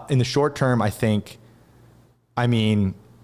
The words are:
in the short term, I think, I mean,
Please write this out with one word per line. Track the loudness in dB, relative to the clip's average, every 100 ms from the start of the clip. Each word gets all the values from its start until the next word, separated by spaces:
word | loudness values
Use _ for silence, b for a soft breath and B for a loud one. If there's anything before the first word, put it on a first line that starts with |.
| -2
in | -2
the | 0
short | 0 0 0
term, | 0 0
I | 0
think, | -2 -2 -2 -4 -16 B B B B B B _ _ _ -2
I | 0
mean, | 2 2 2 0 -4 -14 -20